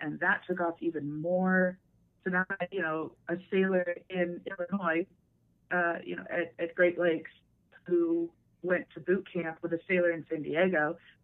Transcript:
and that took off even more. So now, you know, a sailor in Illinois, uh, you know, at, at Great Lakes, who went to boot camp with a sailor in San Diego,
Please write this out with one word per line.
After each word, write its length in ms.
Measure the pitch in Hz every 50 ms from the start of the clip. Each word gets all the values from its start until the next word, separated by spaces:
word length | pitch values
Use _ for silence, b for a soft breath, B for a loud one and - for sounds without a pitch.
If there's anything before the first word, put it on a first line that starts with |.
and 180 | 160 151 151 147
that 220 | 175 185 202 - -
took 140 | - 185 180
off 140 | 175 170 165 -
even 300 | 165 170 160 147 143 147 151 156
more. 560 | 156 175 180 180 185 185 185 185 185 180 185 - _ _ _ _ _ _ _ _ _
So 60 | 190
now, 160 | 180 185 185 - 196 - 175 175
you 100 | 190 190
know, 320 | 170 160 156 160 156 - - _ _ -
a 80 | 175 180 - -
sailor 440 | 208 190 190 190 185 180 180 175 175 - - -
in 320 | 190 180 175 175 175 170 -
Illinois, 600 | - 196 180 175 175 190 202 185 165 156 165 202 - _ _ _ _ _ _ _ _ _ _ _ _
uh, 240 | 180 180 175 170 170 - -
you 120 | 175 -
know, 100 | - - -
at, 240 | - 175 165 165 - -
at 160 | 170 165 -
Great 240 | - 180 175 175 170
Lakes, 320 | 175 175 160 - - - - _ _ _ _ _ _ _ - - _
who 440 | 185 180 170 170 165 170 170 170 170 - _ _ _ _ _ -
went 220 | 180 180 165 - - -
to 60 | 170
boot 260 | 156 175 190 196 - -
camp 260 | - 175 165 160 160 -
with 100 | - 165
a 80 | 165 165 -
sailor 240 | - 190 180 175 170
in 140 | 170 160 147 -
San 120 | 160 156
Diego, 560 | 143 147 147 160 190 190 180 151 151 151 175 B B B B B